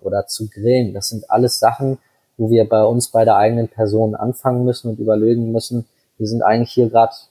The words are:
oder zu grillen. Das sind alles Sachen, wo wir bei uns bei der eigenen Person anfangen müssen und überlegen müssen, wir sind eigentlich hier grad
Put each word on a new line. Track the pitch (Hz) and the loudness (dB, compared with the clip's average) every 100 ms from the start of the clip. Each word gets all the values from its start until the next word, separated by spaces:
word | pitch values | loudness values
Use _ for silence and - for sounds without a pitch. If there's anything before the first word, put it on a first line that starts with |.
oder | 95 101 - | -6 -4 -4
zu | - 107 | -8 -10
grillen. | - 110 127 117 | -4 0 2 0
Das | 98 - | -4 -8
sind | 113 - | -10 -2
alles | 110 123 - | 0 2 0
Sachen, | 113 117 135 135 _ _ _ - | -2 0 -4 -6 _ _ _ -6
wo | 110 | 0
wir | 117 110 | 2 4
bei | 110 | 4
uns | 107 117 - | 2 2 0
bei | 113 | 2
der | 113 101 | 4 4
eigenen | 107 117 113 | 2 0 -4
Person | - 110 107 110 | -4 -2 0 0
anfangen | 104 113 123 135 123 123 | -2 -6 -4 -2 0 0
müssen | 120 117 | -2 -6
und | 110 | -6
überlegen | 110 107 110 117 113 | -2 0 2 0 -2
müssen, | 113 - 120 113 _ _ - | -4 -4 -6 -8 _ _ -8
wir | 110 | -6
sind | 113 | 0
eigentlich | 101 113 120 | 0 0 0
hier | - 117 | 0 2
grad | 113 113 - - | 4 2 0 -18